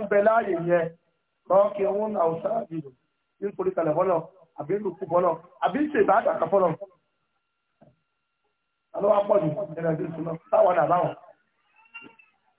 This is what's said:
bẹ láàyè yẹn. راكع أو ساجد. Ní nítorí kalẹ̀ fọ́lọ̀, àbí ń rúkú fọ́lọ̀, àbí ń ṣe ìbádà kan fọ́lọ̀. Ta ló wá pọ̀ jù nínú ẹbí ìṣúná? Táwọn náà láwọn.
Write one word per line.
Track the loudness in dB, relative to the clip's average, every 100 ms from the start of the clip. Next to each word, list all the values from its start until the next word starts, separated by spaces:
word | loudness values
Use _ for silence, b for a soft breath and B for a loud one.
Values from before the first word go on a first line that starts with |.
| 2
bẹ | 2
láàyè | 4 2 0 -2
yẹn. | 0 0 0 -8 _ _ _ _ 0
راكع | 2 2 0 -2 -2 -4
أو | -2 -2 -2
ساجد. | -4 -4 -6 -10 -12 -18 _ _ _ _
Ní | -8
nítorí | -4 -4
kalẹ̀ | -2 0
fọ́lọ̀, | 0 0 0 -4 -16 _
àbí | -12 -6
ń | -4
rúkú | -4 -8 -2
fọ́lọ̀, | 0 2 -2 -8 -4
àbí | -2 -2
ń | 0
ṣe | 2
ìbádà | 4 4 2
kan | 0 0
fọ́lọ̀. | 2 2 -2 -12 _ _ _ _ _ _ _ _ _ _ _ _ _ _ _ _ _ _ _ _
Ta | 0
ló | 2
wá | 2
pọ̀ | 2 2
jù | 0 -4 -8
nínú | -6 -4
ẹbí | -4 -6
ìṣúná? | -8 -10 -10 _
Táwọn | 2 4 2
náà | 2
láwọn. | 2 0 -6 -18 _ _ _ _ _ _ -20 -20 -20 _ _ _